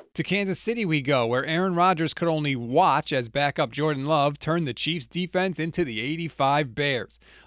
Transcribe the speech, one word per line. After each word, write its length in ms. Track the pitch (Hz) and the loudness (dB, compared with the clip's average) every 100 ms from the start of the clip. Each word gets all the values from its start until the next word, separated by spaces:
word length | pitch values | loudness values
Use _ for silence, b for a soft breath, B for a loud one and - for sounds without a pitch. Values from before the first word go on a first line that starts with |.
| - - | -2 -6
To 40 | |
Kansas 360 | - 196 196 175 | -2 -2 -2 -2
City 240 | - 233 | -2 -2
we 180 | 190 156 | 0 0
go, 240 | 135 135 117 | 2 2 4
where 200 | 123 151 | 0 0
Aaron 300 | 160 190 170 | 0 0 4
Rodgers 380 | 180 160 156 | 4 2 0
could 140 | - 170 | -2 0
only 260 | 156 147 | 0 0
watch 600 | 127 117 143 180 143 - | -2 0 4 4 4 2
as 160 | 135 117 | -2 -2
backup 420 | 143 143 - 131 | 0 0 0 -2
Jordan 340 | 123 156 139 139 | 0 -2 0 2
Love 320 | 156 143 147 | 2 2 0
turned 300 | 156 170 151 | -2 -2 -2
the 60 | |
Chiefs' 340 | 117 151 165 - | -4 -4 -4 -6
defense 520 | 170 180 185 185 160 | -6 -2 0 0 -2
into 260 | 165 165 151 | -4 -2 -2
the 160 | 110 | -2
eighty-five 720 | 127 165 165 - 135 143 139 113 | -4 -4 -6 0 2 2 0 -2
Bears. 420 | 143 123 - - B B | -2 -2 -4 -14 B B